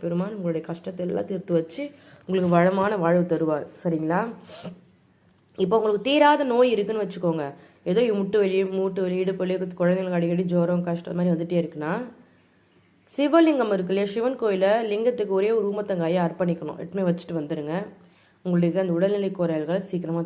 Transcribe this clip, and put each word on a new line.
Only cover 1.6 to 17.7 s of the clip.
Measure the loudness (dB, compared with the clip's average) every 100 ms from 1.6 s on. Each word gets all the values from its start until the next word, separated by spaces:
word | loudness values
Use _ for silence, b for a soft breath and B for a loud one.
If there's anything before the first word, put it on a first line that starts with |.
| -2 -8 -10 B B B -4
உங்களுக்கு | 0 4 4
வளமான | 4 4 0 2
வாழ்வு | 2 2 2
தருவார். | 0 0 -2 -6 -8
சரிங்களா? | -4 -2 0 -2 -4 -8 B B B -18 _ _ _ _ _ _ _ -4
இப்போ | 0 2
உங்களுக்கு | 2 0 2
தீராத | 6 6 4 2
நோய் | 4 4 2
இருக்குன்னு | 0 -2 -4
வச்சுக்கோங்க, | -2 -2 -2 -4 B B B -2
ஏதோ | 2 2 2
முட்டு | 0 2
வலி, | 2 2 0 -2
மூட்டு | -2 -2
வலி, | -2 0
இடுப்பு | -2 -2
வலி, | -2 -4 -4 -2
குழந்தைங்களுக்கு | 0 0 0 0
அடிக்கடி | 0 0 0
ஜுரம், | 2 2 0 -2
கஷ்டம் | -4 -4 -2
மாதிரி | 0
வந்துட்டே | 0 0 -2
இருக்குன்னா, | -2 -4 -4 -4 -8 b b b b b b b b _ _
சிவலிங்கம் | -2 4 6 6 4 2
இருக்கு | 0 0
இல்லையா, | 0 0
சிவன் | -2 -2 0
கோயில | 0 2 2 2 0
லிங்கத்துக்கு | 0 0 0 0 0
ஒரே | 2 2
ஒரு | 0
ஊமத்தங்காயை | -2 -2 -2 0 2
அர்ப்பணிக்கணும், | 0 0 -2 -2 -6 -10
எடுத்துன்னு | -8 -2 0
வச்சுட்டு | -2 -4 -6
வந்துடுங்க. | -4 -6 -4